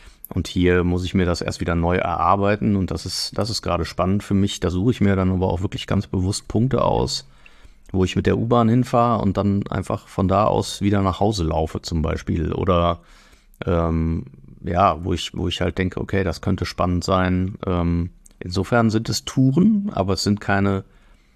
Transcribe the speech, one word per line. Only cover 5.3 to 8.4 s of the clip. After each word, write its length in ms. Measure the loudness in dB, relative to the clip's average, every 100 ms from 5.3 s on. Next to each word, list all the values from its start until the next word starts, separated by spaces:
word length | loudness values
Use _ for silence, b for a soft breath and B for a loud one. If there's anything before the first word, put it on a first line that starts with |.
aber 180 | 2 0
auch 140 | -2
wirklich 240 | -4 -6 -2
ganz 220 | -2 -2
bewusst 400 | -2 -2 -2 -4
Punkte 340 | 0 0 2
aus, 460 | 2 2 0 -4 -10 b b b b b -6
wo 120 | 0
ich 120 | 0 2
mit 100 | 0
der 100 |
U-Bahn 320 | 0